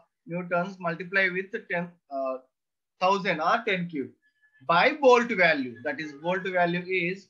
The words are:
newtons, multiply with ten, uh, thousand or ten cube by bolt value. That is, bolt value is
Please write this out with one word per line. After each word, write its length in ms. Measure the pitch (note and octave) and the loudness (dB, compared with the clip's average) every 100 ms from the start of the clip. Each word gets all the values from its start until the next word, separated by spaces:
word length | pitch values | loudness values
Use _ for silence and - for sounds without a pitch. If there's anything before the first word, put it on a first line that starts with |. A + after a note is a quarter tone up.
| _ _ - | _ _ -10
newtons, 500 | F3 F3+ F3 F3+ F#3 | -8 -2 -2 -2 -6
multiply 480 | F3 E3 F3+ G3 F#3+ | -6 -6 -2 0 0
with 200 | F3+ F#3+ A3+ - | -2 -6 -10 -6
ten, 180 | F3 F3 _ - | -6 -6 _ -12
uh, 280 | C3+ C3+ C3 _ _ _ _ _ - | -6 -4 -6 _ _ _ _ _ -2
thousand 400 | F#3 G3 F#3 D#3+ | 0 2 0 0
or 220 | E3+ A#3 A3+ | 2 0 0
ten 220 | F#3 E3+ | -4 -4
cube 220 | D3+ A#2 _ _ _ _ _ C3 | -6 -8 _ _ _ _ _ 0
by 280 | E3+ A#3 | 4 4
bolt 360 | D4+ C4+ A#3+ A#3+ | 4 6 6 4
value. 460 | F#3+ E3+ D3 B2+ A2+ | 4 4 4 -2 -6
That 160 | A#2+ C#3 | -8 -6
is, 120 | D#3 C#3 | -10 -8
bolt 220 | E3 F#3 | -4 -4
value 420 | F#3+ F3+ F3 F3 | -2 0 2 0
is 440 | F3 F#3 F3 G3 | -4 -4 -4 -6